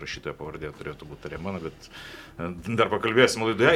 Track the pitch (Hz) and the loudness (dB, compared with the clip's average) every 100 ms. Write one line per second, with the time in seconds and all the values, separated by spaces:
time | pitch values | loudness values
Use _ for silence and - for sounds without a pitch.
0 | 73 - 76 69 76 76 76 - 73 73 | -10 -8 -8 -8 -12 -10 -12 -10 -12 -12
1 | 73 71 - 73 90 95 80 - - - | -16 -14 -12 -10 -8 -6 -8 -12 -20 -18
2 | - - - - 85 87 85 113 104 104 | -18 -18 -18 -10 -8 -8 -6 2 2 2
3 | 113 113 120 113 113 104 127 | 2 6 6 6 -2 4 6